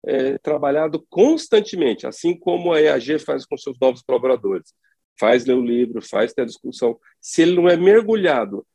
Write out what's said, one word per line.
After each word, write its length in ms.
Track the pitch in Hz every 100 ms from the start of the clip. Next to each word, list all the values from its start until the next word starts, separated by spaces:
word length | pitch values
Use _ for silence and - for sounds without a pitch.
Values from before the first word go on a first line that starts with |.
| -
é, 320 | 135 131 139
trabalhado 680 | - 147 143 147 156 151 _
constantemente, 960 | 165 240 320 - 220 208 185 143 107 127
assim 260 | - 170
como 380 | 175 - 175 175
a 100 | 160
E 60 | 151
A 100 | 135
G 220 | 117 151
faz 260 | - 139 -
com 120 | 139
seus 200 | - 123
novos 220 | 131 123
colaboradores, 720 | - 127 127 123 101 92 _ _ _ _ _ _
faz 260 | 107 123 123
ler 100 | 127
o 60 |
livro, 400 | 120 120 120 113
faz 320 | - 101 113
ter 100 | -
a 20 | 120
discussão, 520 | 113 127 - 123 113 _ _
se 220 | - -
ele 140 | 170 180
não 120 | 175
é 80 | 170
mergulhado 880 | 180 214 214 220 180 135 104 101 -